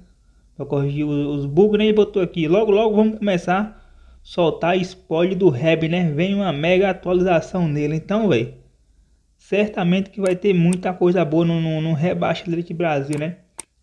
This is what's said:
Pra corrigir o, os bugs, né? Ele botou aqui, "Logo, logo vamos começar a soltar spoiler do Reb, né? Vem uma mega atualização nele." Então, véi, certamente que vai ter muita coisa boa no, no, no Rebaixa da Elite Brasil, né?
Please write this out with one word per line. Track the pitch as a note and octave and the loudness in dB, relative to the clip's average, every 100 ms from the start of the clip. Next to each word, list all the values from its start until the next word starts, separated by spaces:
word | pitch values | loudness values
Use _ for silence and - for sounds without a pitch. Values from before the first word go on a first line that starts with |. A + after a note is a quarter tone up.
| - _ _ _ _ - | -20 _ _ _ _ -12
Pra | C3+ | -4
corrigir | C#3+ C#3 C#3+ | -2 -2 -2
o, | D3 C#3+ C#3+ | -2 -2 -2
os | D3 C#3 | -4 0
bugs, | D3+ G#3 G#3 | 2 4 4
né? | |
Ele | G#3+ | 4
botou | G#3+ G3+ G#3 | 4 2 0
aqui, | F3 F3+ D3+ | -2 -2 2
"Logo, | F#3+ A3 | 2 4
logo | G3+ A3 G#3 | 2 4 2
vamos | A3 G#3+ | 2 0
começar | G3+ F3+ - F#3 | -2 -2 0 -2
a | G#3+ - - - - - | -2 -10 -20 -20 -20 -20
soltar | - - E3 D3 E3+ F#3+ | -10 0 0 0 0 0
spoiler | F3+ - - E3 F#3 F#3 | -2 -10 -4 0 0 4
do | F#3+ | 2
Reb, | B2 D#3+ D#3+ D#3+ | 4 0 2 0
né? | F3 E3+ | 0 0
Vem | C#3+ F#3 | 0 -2
uma | G3+ F#3+ | 0 -2
mega | C#3+ D#3+ F#3 G3 | -2 0 2 2
atualização | F#3 F3+ F#3 F#3 E3 - F#3 E3 | -2 -2 0 2 0 0 -2 -2
nele." | D3 D3 | 0 -2
Então, | D#3+ - G#3 G#3+ | -4 -2 -2 2
véi, | B2+ B2 - _ _ _ _ _ _ _ _ | 0 -2 -10 _ _ _ _ _ _ _ _
certamente | _ F#3+ G#3+ G#3+ F3 F#3 G3 | _ -2 0 -2 0 0 -2
que | - | -4
vai | F#3+ F3+ | -2 0
ter | G3+ | 2
muita | F3+ E3+ F3+ F#3 | 2 2 0 -4
coisa | F3+ F3+ F3+ | 0 0 2
boa | D#3 D#3+ E3+ | 0 0 0
no, | E3 | 0
no, | D#3+ D#3 | -2 -2
no | D#3+ | -2
Rebaixa | D#3 F3 F3 E3+ E3 | -2 -2 -2 -2 -4
da | - | -6
Elite | E3 E3+ | -6 -6
Brasil, | E3 E3+ D3 C#3 D3 | -4 -2 -2 -4 -6
né? | D#3 F3 _ - - _ | -6 -10 _ -20 -20 _